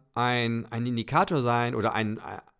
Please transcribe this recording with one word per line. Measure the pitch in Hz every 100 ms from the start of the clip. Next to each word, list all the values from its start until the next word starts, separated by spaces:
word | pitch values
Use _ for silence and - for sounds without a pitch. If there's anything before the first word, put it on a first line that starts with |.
| _
ein, | - 123 123 117 117 -
ein | 117 120
Indikator | 117 110 151 196 160
sein | 120 117 120
oder | 113 107
ein, | 107 107 110
äh, | - 98 -